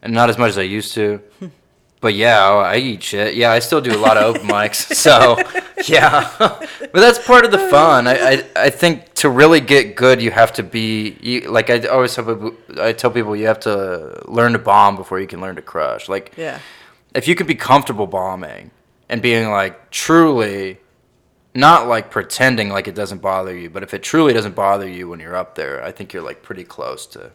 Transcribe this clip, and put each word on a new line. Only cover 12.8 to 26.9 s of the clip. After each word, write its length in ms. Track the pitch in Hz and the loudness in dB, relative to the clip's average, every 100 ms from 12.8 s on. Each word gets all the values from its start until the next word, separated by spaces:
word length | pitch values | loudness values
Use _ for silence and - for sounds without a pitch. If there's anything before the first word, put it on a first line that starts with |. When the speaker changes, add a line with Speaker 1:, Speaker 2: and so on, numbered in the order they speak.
| 107 | -4
Speaker 1:
tell 180 | 113 123 | -2 -2
people, 240 | 117 107 104 | -2 -6 -4
you 120 | 110 | -2
have 120 | 110 - | -2 -2
to 500 | 101 95 90 76 - - | -4 -4 -8 -12 -18 -8
learn 260 | 113 120 | 0 0
to 60 | 117 | 0
bomb 360 | - 101 101 98 | 2 4 4 2
before 240 | 92 95 | -8 -8
you 80 | 95 | -8
can 140 | 87 | -12
learn 160 | 95 87 | -14 -14
to 40 | |
crush. 460 | - - 73 55 - | -12 -6 -6 -6 -8
Like, 240 | 190 196 - | -10 -10 -14
Speaker 2:
Yeah. 220 | 160 131 - - - _ _ | -14 -14 -18 -20 -20 _ _
Speaker 1:
if 140 | - 123 | -6 -2
you 80 | 175 | -2
can 120 | 160 | -2
be 80 | 143 | -6
comfortable 520 | - 135 135 110 101 | 2 2 2 -6 -4
bombing 640 | 95 92 95 80 50 - _ _ _ _ | -4 -6 -8 -12 -16 -20 _ _ _ _
and 120 | 117 | -4
being, 280 | 120 117 110 | 0 0 0
like, 420 | 101 98 - _ | -2 -2 -6 _
truly, 840 | - - 165 165 135 107 101 95 95 _ _ _ _ _ _ _ | -12 0 4 4 2 -2 -4 -10 -12 _ _ _ _ _ _ _
not, 360 | 127 143 165 120 | 2 4 4 2
like, 200 | 117 104 | -2 -2
pretending 580 | - 95 - 131 120 104 | -8 -8 0 0 0 -4
like 180 | 98 101 | -4 -6
it 80 | 92 | -8
doesn't 260 | 101 98 | -10 -6
bother 320 | 98 95 95 | -4 -4 -6
you, 160 | 90 85 | -10 -14
but 140 | 82 | -14
if 100 | 98 | -12
it 100 | 98 | -12
truly 280 | - 156 156 | -4 0 2
doesn't 240 | 113 107 92 | 2 -2 -2
bother 320 | 98 101 95 | -2 -2 -4
you 220 | 90 87 | -12 -14
when 100 | 85 | -16
you're 160 | 80 90 | -12 -10
up 200 | 90 - | -10 -10
there, 280 | 73 69 | -10 -10
I 80 | 67 | -12
think 220 | - 95 | -14 -16
you're, 100 | 92 | -14
like, 200 | 73 - | -14 -16
pretty 200 | _ 92 | _ -18
close 420 | 87 - 64 | -18 -14 -14